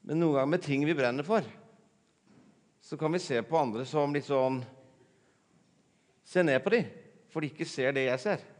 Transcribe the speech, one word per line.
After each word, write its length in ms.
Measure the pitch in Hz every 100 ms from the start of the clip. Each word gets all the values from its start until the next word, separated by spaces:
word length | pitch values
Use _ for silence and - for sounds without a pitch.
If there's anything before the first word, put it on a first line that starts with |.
| -
Men 160 | 156
noen 160 | 165 139
ganger 160 | 135
med 100 | 175
ting 240 | 170 139 147
vi 80 | 160
brenner 320 | 123 127 147
for, 160 | 220 120 - - - _ _ _ _ _ - - _ _ _ -
så 120 | 147
kan 140 | 151
vi 80 | 170
se 220 | 175 123
på 160 | 117 160
andre 240 | 139 110 131
som 220 | 156 143
litt 140 | 147 135
sånn, 320 | 139 131 131 120 - - _ _ _ _ _ _ _ _ _ _ _ _ _
se 220 | - 180 170
ned 140 | 131
på 80 | - 233
de, 80 | 135 - - - _
for 80 | 160
de 80 | 151
ikke 160 | - 170
ser 300 | - 131 139
det 60 | 131
jeg 160 | 131
ser. 220 | 208 175 - -